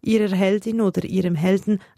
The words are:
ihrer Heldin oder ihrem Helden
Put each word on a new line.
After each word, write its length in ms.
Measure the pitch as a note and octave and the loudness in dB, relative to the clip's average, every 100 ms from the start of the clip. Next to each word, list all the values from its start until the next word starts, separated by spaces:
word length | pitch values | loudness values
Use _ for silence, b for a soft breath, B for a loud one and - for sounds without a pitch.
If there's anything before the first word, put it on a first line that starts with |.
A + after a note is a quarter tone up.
ihrer 340 | - A3 G#3 F#3 | -2 0 2 0
Heldin 460 | F#3+ G#3 A3 A3+ | 2 0 -2 0
oder 220 | G3+ F3+ | 0 -2
ihrem 300 | - F#3 F3+ | -4 -2 -2
Helden 460 | E3 F3 F#3+ - G#3 B | 0 2 0 0 -2 B